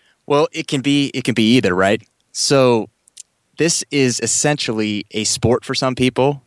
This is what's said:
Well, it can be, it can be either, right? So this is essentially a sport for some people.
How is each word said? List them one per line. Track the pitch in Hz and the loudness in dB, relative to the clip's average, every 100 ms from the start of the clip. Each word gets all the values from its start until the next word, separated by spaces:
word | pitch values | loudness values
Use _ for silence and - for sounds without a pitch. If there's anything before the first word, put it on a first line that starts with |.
| _ _ - | _ _ -2
Well, | 147 156 | 0 0
it | 160 156 | -4 -6
can | 147 | -4
be, | 131 143 139 | 0 0 0
it | 135 | -4
can | 127 | -4
be | 117 110 123 | 0 4 4
either, | 101 | 2
right? | 90 95 113 - _ _ | 2 2 0 -4 _ _
So | - - 143 127 120 101 _ _ - - _ _ - | -6 0 4 4 2 -2 _ _ -20 -20 _ _ -4
this | 160 170 - | -2 -2 -4
is | 147 127 113 | 0 0 0
essentially | 113 - 147 147 - 110 107 104 - | -4 -2 -2 -2 -4 -4 -2 -4 -6
a | 107 | -6
sport | 107 - 113 123 | -4 -2 0 0
for | - | -2
some | 135 131 | -4 -2
people. | 127 127 127 131 143 | 0 0 2 0 0